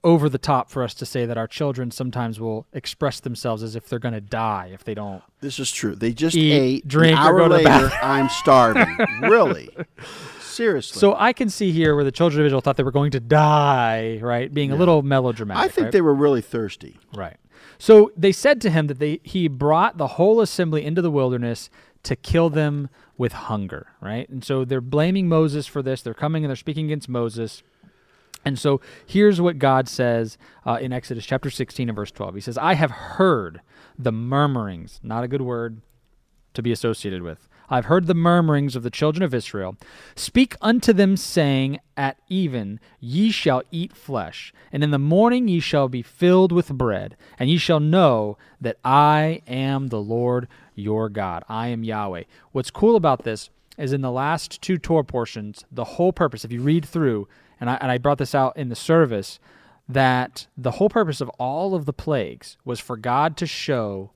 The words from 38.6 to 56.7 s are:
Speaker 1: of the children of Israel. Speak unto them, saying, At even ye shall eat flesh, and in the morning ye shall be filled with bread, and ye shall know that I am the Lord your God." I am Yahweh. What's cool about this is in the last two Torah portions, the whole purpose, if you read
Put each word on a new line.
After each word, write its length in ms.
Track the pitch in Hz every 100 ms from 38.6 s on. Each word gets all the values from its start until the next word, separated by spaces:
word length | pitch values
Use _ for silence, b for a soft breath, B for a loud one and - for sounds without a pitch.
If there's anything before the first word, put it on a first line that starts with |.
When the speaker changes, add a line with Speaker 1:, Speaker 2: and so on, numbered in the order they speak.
| 143 127
Speaker 1:
of 60 |
the 80 | 120
children 320 | - 151 156
of 100 | 180
Israel. 440 | 123 - 104 92 104 B B B
Speak 420 | - - - 262 -
unto 320 | 214 240 -
them, 240 | 196 196 190
saying, 600 | - - 143 135 135 143 _ -
At 220 | 139 - _
even 520 | 185 175 127 101 107 b b
ye 300 | 120 143 220
shall 320 | 208 156 127 -
eat 240 | 165 180 -
flesh, 560 | - 127 82 - - b b
and 140 | 139
in 60 | 147
the 80 | 143
morning 500 | 143 175 233 247 240
ye 100 | 170
shall 280 | - 151 135
be 140 | 123
filled 500 | 120 _ 180 185 190
with 160 | 175 165
bread, 480 | 131 123 95 98 - b b
and 100 | 127
ye 80 | 170
shall 240 | - 156
know 560 | 151 180 165 117 107 104 b b
that 160 | 117 -
I 560 | - 135 147 151 156 165 -
am 400 | 127 135 135 135
the 140 | 117
Lord 460 | 104 117 120 123 123 b b
your 340 | - 101 107 110
God." 360 | 104 95 85 -
I 200 | 110 120
am 140 | 117
Yahweh. 420 | 113 107 104 87 - b b
What's 180 | 139 123
cool 240 | - 214
about 300 | 226 165 131
this 240 | - 110 - _ _ -
is 160 | 143
in 80 | 139
the 100 | 131
last 480 | 123 143 160 - -
two 160 | - 185
Torah 260 | - 165
portions, 640 | 135 127 117 113 104 104 _
the 120 | 123
whole 280 | 120 - 175
purpose, 320 | 180 156 113
if 80 | 113
you 80 | 120
read 240 | 135